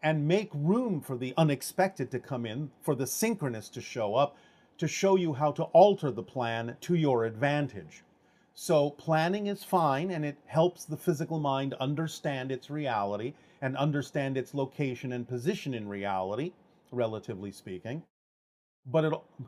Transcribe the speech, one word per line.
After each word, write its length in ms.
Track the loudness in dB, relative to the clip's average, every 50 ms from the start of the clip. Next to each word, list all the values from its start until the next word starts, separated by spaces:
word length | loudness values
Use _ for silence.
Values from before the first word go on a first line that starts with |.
| 0
and 240 | 2 2 2 4
make 220 | 4 4 2 2 0 -4
room 460 | 0 2 2 4 4 2 0 -2 -4
for 160 | -4 -4 -6
the 180 | -4 -4 -2 2
unexpected 720 | 4 4 4 2 0 -4 -4 0 0 0 2 0 -4 -6 -4
to 80 | -4 -6
come 260 | -6 -6 -6 -4 -4
in, 260 | -4 -4 -6 -6 -8 -10 _
for 120 | -2 -2 -2
the 120 | 0 -2
synchronous 600 | -4 -2 -2 0 0 0 -2 -2 -4 -4 -6 -10 -12
to 100 | -12 -12
show 360 | -12 -8 -4 -4 -2 2 2
up, 200 | 2 2 2 0 -8 -20 -20 _ _ _ _ _ -4
to 80 | -4
show 280 | -4 0 2 4 4 4
you 180 | 4 4 0 0
how 180 | 0 0 0 0
to 100 | -2 0
alter 460 | 6 8 10 10 10 8 4 -2 -2
the 100 | -2 -4 -6
plan 520 | -6 -6 -4 -2 -2 -2 -2 -4 -6 -8 -8
to 140 | -2 0 2
your 280 | 2 4 4 4 2 2
advantage. 800 | 0 -2 0 0 0 2 0 -2 -4 -6 -10 -14 -16 -18 -20 -20 _ _ _ _ _ _ _ _ _ _
So 320 | -8 0 2 4 4 4 2
planning 580 | -2 -4 -2 0 2 2 2 2 0 -2 -2
is 160 | -4 -6 -6 -2
fine, 480 | 0 2 4 4 4 2 2 0 -2
and 140 | -2 -2 -4
it 120 | -4 -6 -8 -10
helps 400 | 0 4 4 4 4 2 -2 -10
the 120 | -10 -10
physical 420 | -4 -2 0 0 0 -2 -4 -2 -2
mind 340 | 0 0 0 0 0 -2 -2
understand 760 | -2 -2 -2 0 -2 -2 -4 -6 -6 -4 -4 -4 -4 -4 -4
its 180 | -6 -6 -8 -8
reality 640 | -6 -4 -2 0 0 0 0 0 -2 -4 -4 -6 -10 -12 _ _ _ _
and 160 | -6 -4 -2
understand 600 | 0 2 2 2 0 -2 -4 -4 -2 -2 -2 -2
its 160 | -4 -4 -4 -4
location 580 | -4 -4 -4 -2 -4 -4 -4 -4 -6 -6 -6
and 160 | -6 -6 -6
position 460 | -6 -6 -4 -2 -2 -2 -2 -4 -6 -6
in 140 | -6 -6
reality, 680 | -8 -6 -4 -2 -2 -2 -2 -2 -2 -4 -4 -6 -6 -10 _ _ _ _ _ _ _
relatively 600 | -4 -2 -2 -2 -4 -6 -8 -10 -10 -8 -10 -10
speaking. 520 | -12 -12 -12 -12 -12 -10 -8 -8 -8 -10 -10 _ _ _ _ _ _ _ _ _ _ _ _ _ _ _ -6
But 180 | 0 2 2 2
it 80 | 2 0 -2 -6 _ _ -16 -16